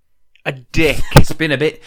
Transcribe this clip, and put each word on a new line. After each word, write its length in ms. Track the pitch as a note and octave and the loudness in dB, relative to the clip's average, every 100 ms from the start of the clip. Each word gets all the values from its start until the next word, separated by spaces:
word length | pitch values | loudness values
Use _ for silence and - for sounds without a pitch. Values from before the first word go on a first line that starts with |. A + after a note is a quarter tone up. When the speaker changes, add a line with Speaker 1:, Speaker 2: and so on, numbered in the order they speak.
| _ _ _ _ - | _ _ _ _ -14
Speaker 1:
A 60 | |
dick. 460 | C3+ - - D#3 B2+ - | -14 -6 -2 -2 0 2
Speaker 2:
<laughs> 60 | |
He's 180 | C#3+ - | 4 4
been 200 | - D#3 | 2 -4
a 40 | C3+ | -2
bit, 260 | D#3 - | -4 -6